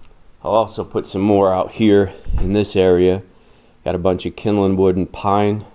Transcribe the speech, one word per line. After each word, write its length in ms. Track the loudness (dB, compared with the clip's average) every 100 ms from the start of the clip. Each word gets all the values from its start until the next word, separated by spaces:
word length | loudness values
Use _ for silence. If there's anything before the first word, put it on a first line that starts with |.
| -20 -20 -20 -12
I'll 80 | -2
also 320 | -2 -2 -6
put 240 | -8 -8 -6
some 160 | -2
more 280 | 2 2 2
out 200 | 0 -4
here 420 | 0 2 4 2 -4 -4 -2
in 140 | 0
this 220 | 0 -2 0
area. 480 | 2 4 2 0 -6 _ _ _ _ _
Got 120 | -8 -4
a 40 |
bunch 260 | -2 -2 -6
of 80 | -6
kindling 420 | -4 0 0 2
wood 180 | 0 0
and 160 | -4
pine 540 | -6 -2 0 0 -2 -8